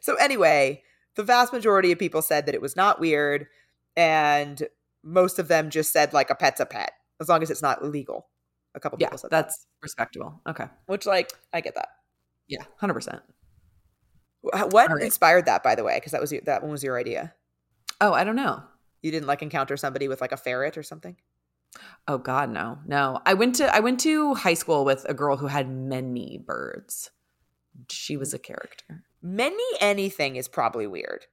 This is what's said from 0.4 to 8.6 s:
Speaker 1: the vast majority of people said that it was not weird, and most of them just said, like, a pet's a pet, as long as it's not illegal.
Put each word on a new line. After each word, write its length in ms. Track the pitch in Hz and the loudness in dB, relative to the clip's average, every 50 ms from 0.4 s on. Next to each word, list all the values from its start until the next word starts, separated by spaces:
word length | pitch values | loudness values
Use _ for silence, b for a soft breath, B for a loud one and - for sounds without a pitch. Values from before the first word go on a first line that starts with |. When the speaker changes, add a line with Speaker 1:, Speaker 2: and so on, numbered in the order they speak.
| 180 156 151 147 139 131 143 - _ _ _ _ _ _ _ | 4 4 6 4 2 2 0 -6 _ _ _ _ _ _ _
Speaker 1:
the 80 | - 208 | -6 2
vast 300 | 208 247 240 247 233 - | 4 4 4 4 2 0
majority 380 | 247 208 220 202 190 190 175 | 0 2 4 4 6 4 4
of 80 | 175 165 | 2 2
people 220 | 196 165 - 156 | 0 -2 -2 -2
said 240 | 160 - 160 147 143 | 0 0 0 0 0
that 80 | 147 135 | -2 -4
it 60 | - | -4
was 140 | - 139 - | -4 -6 0
not 240 | 185 190 208 196 - | 2 2 2 2 2
weird, 480 | 165 165 151 147 147 147 143 143 143 b b b b b b _ _ _ _ | 2 2 2 2 2 2 0 -2 -4 b b b b b b _ _ _ _
and 720 | 165 170 160 160 156 151 147 147 147 143 143 143 139 156 - _ _ _ _ _ _ _ | 2 2 4 4 4 4 4 2 2 0 -4 -6 -8 -8 -10 _ _ _ _ _ _ _
most 360 | 156 170 185 180 180 - - | 0 4 4 4 4 2 -4
of 80 | 175 | 0
them 220 | 147 170 160 156 156 | 2 2 2 2 0
just 240 | 143 156 151 - - | -2 -2 0 2 4
said, 180 | 160 151 143 147 | 4 4 6 4
like, 160 | 143 135 - | 2 4 4
a 60 | 139 | 0
pet's 240 | - 165 139 - - | 2 2 0 2 2
a 60 | 135 | -4
pet, 260 | - - 110 87 - - _ _ _ _ _ | -4 -4 -8 -8 -8 -10 _ _ _ _ _
as 80 | 156 160 | 2 2
long 120 | 170 160 160 | 2 2 2
as 60 | 156 | 0
it's 120 | - - | -4 -2
not 200 | 156 139 127 - | 0 0 0 0
illegal. 460 | - 147 147 147 135 - - 53 _ _ _ _ _ _ _ _ | -4 -6 -6 -6 -8 -8 -10 -12 _ _ _ _ _ _ _ _